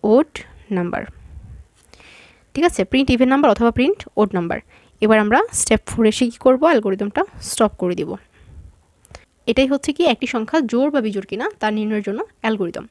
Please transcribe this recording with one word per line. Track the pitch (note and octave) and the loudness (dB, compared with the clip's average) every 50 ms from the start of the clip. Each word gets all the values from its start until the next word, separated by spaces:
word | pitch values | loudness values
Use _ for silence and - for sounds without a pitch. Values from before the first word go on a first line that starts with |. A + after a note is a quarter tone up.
| - | 4
ওড | G#3+ G#3+ C4 E4 - _ - - - - - - _ G#3 | 4 4 4 4 2 _ -18 -18 -18 -20 -20 -10 _ -4
নাম্বার। | F#3 F3 F3 - - - - - - - - - - - - - - - _ _ _ _ _ - _ - - - - - _ _ _ _ _ _ | -4 -4 -4 -4 -6 -8 -10 -16 -20 -20 -20 -20 -20 -20 -20 -20 -20 -20 _ _ _ _ _ -20 _ -20 -20 -20 -20 -20 _ _ _ _ _ _
ঠিক | C#4 D#4+ F4 | 0 0 0
আছে, | - - F#3 - | 2 0 -2 0
প্রিন্ট | - C4 C4+ - B3+ | 2 0 2 2 2
ইভেন | A#3 B3+ B3+ | 2 4 2
নাম্বার | C4+ C#4 D4 B3+ G3+ | 4 4 4 4 4
অথবা | - A#3+ A#3 A3+ | 4 2 0 2
প্রিন্ট | - B3 D#4+ G4+ - - - _ - | 2 0 0 0 -2 -6 -8 _ 0
ওড | G#3+ F#3+ - | 0 0 0
নাম্বার। | F3+ E3+ E3+ - - - _ _ _ _ _ _ _ - | -4 -4 -2 -6 -8 -8 _ _ _ _ _ _ _ 2
এবার | G#3+ A3 A3 G#3 | 2 4 4 4
আমরা | G#3 A3+ C#4+ G#4+ A#4+ - - | 2 2 2 0 0 -4 -6
স্টেপ | - - A3+ G#3+ _ - | 0 0 0 0 _ -6
ফোর | - - A3+ - | -2 2 2 2
এসে | - - C4 A#3 | 2 2 -2 -2
কী | A#3 - - | -2 2 2
করবো? | C4 C4 B3+ D4+ E4+ | 2 4 4 4 2
অ্যালগরিদমটা | E4 A#3 G#3+ G3+ F#3+ G3 G3+ G3+ - - F#4+ - - - - - | 2 2 0 -2 -4 -4 -6 -6 -2 -4 -4 -4 -6 -16 -12 -10
স্টপ | - - A3+ G#3 - - | 0 0 0 0 0 -4
করে | F#3 F3+ F3+ F3+ | -4 -4 -4 -4
দিব। | D#3+ - F#3+ G3 _ _ _ _ - - - - - - _ _ _ _ _ _ _ - - - _ _ _ _ _ - | -6 -8 -8 -14 _ _ _ _ -20 -20 -20 -20 -20 -20 _ _ _ _ _ _ _ -20 -20 -20 _ _ _ _ _ -2
এটাই | A#3 - C4+ C4 | 0 2 2 2
হচ্ছে | C#4 C#4 - - C#4+ | 0 -2 -2 -6 -2
কি | - F4 D#4+ | 0 2 2
একটি | A#3 - - A#3+ - | 2 0 -2 -6 -4
সংখ্যা | A4 D#4 - - D#4+ C#4 A3 | -6 -4 -2 -2 -2 0 0
জোড় | - A#3+ C4+ D4 C#4+ | 0 0 0 0 0
বা | C#4+ A3 | -2 -2
বিজোড় | A3 G3+ G3+ F#3+ - | -2 -6 -6 -8 -8
কিনা | - G#3 C4+ G#4 G#4 _ | -8 -6 -6 -8 -6 _
তা | - G#3+ G#3+ | -4 -4 -2
নির্ণয়ের | G#3+ G#3+ G#3+ A3 G#3+ G3+ G3+ | -2 -4 -2 -4 -4 -4 -4
জন্য | G3 B3 G#4+ - _ _ | -6 -6 -8 -10 _ _
অ্যালগরিদম। | - A3+ A3 G#3 F#3+ E3+ - - - A3+ | -4 -4 -2 -2 -4 -6 -6 -10 -14 -14